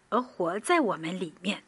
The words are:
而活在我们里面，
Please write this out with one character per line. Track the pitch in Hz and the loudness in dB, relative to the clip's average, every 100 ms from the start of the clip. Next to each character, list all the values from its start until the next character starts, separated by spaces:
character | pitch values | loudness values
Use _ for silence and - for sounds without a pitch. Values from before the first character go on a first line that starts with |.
| - | -2
而 | 226 | -2
活 | 247 - 170 190 | -2 -2 -2 0
在 | 214 349 | 2 4
我 | 247 160 | 4 0
们 | 160 185 | -4 -4
里 | 175 - | -6 -6
面， | 190 - | -6 -6